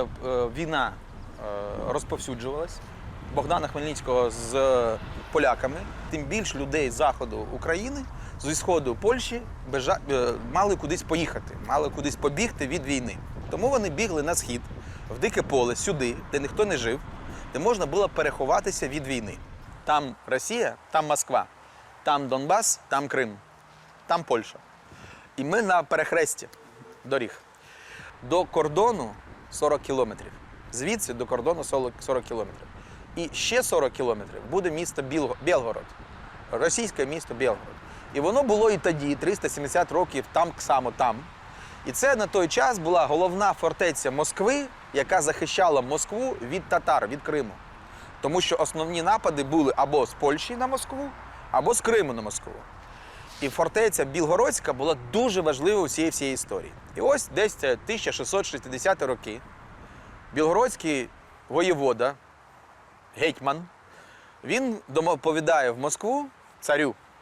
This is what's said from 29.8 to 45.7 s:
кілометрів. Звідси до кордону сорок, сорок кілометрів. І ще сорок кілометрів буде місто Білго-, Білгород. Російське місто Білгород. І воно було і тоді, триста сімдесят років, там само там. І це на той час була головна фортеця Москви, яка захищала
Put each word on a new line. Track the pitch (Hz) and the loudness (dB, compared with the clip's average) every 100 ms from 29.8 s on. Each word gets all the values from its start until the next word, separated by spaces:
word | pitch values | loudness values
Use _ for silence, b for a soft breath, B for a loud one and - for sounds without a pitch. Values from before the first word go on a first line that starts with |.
кілометрів. | - 135 117 101 92 - - - - | 0 0 0 -2 -14 -18 -20 -20 -12
Звідси | 113 147 226 - | -6 -2 -2 -4
до | 120 120 | -6 -2
кордону | 123 127 170 | 0 0 0
сорок, | 139 139 127 - | 0 0 -2 -4
сорок | - 127 110 | -2 -2 -2
кілометрів. | 117 101 - - - B B B - | -6 -6 -8 -16 -18 B B B -8
І | 170 | -6
ще | - - 240 | -4 0 2
сорок | - 175 135 | 2 4 2
кілометрів | - 127 107 101 - 107 | 2 0 0 -4 -12 -4
буде | 170 180 | 0 0
місто | 156 170 - | 0 -4 -4
Білго-, | 135 156 135 123 | -4 0 -2 -2
Білгород. | 143 165 117 107 - - - - - - - | 2 2 2 -4 -8 -16 -18 -18 -18 -18 -6
Російське | 117 160 196 226 - 135 | 0 0 0 -2 -2 -4
місто | 156 - | -4 -8
Білгород. | 117 123 101 - 113 - B B | -2 0 0 -4 -16 -16 B B
І | 139 | 0
воно | 156 240 | 2 4
було | 269 208 226 | 4 4 4
і | 202 | 4
тоді, | 185 156 143 143 | 2 0 0 0
триста | 156 202 147 | 0 0 -2
сімдесят | - 139 180 170 | -4 -2 0 2
років, | 151 175 139 - | 2 0 -2 -2
там | 165 170 - | 2 2 0
само | - 139 123 | 0 2 2
там. | 117 127 110 160 - - B B B B | 0 0 0 -6 -18 -20 B B B B
І | |
це | 127 269 262 | 0 2 4
на | 202 | 2
той | 202 170 | 2 2
час | 240 262 220 | 4 2 2
була | 160 175 139 | 4 4 6
головна | 151 180 180 202 | 4 2 2 2
фортеця | 170 165 156 180 143 135 | 2 2 2 2 2 0
Москви, | 135 151 - 196 285 269 - - | 0 0 0 2 2 -2 -10 -6
яка | 139 135 185 | -2 2 4
захищала | 151 151 160 - 180 | 4 0 0 4 6